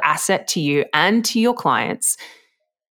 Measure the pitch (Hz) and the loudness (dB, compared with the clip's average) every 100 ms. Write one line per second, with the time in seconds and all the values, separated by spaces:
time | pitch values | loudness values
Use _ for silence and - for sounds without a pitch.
0 | 151 151 - 190 - 180 147 143 - 151 | 0 -2 0 -2 -2 -2 0 0 0 2
1 | 175 226 226 226 233 240 151 120 101 - | 2 2 2 2 0 0 0 0 0 -2
2 | - - - - _ _ _ _ _ | -4 -4 -10 -20 _ _ _ _ _